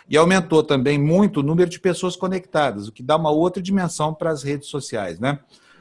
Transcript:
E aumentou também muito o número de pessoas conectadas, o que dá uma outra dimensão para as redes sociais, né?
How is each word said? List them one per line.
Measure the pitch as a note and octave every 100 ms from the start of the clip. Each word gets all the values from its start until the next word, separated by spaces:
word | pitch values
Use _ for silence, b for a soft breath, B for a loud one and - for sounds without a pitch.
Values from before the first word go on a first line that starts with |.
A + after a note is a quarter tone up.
| -
E | C#3+
aumentou | E3+ F#3+ E3+ D#3+
também | D3+ C#3+ B2+ D3
muito | D3 F3+ G#3 G3+
o |
número | C#3 E3 F3
de | -
pessoas | F#3+ E3+ F3+ F3+
conectadas, | F#3 F#3 - D#3 C#3+ G2+ G#2
o |
que | -
dá | B2+ D#3
uma | D#3+
outra | D3+ F3+ F#3
dimensão | F3+ G3 F3 - D#3
para | D#3+ E3+
as | D3+
redes | C#3+ C#3+ -
sociais, | D3 - A#2 F#2+ E2
né? | B2+ C#3+ - b b b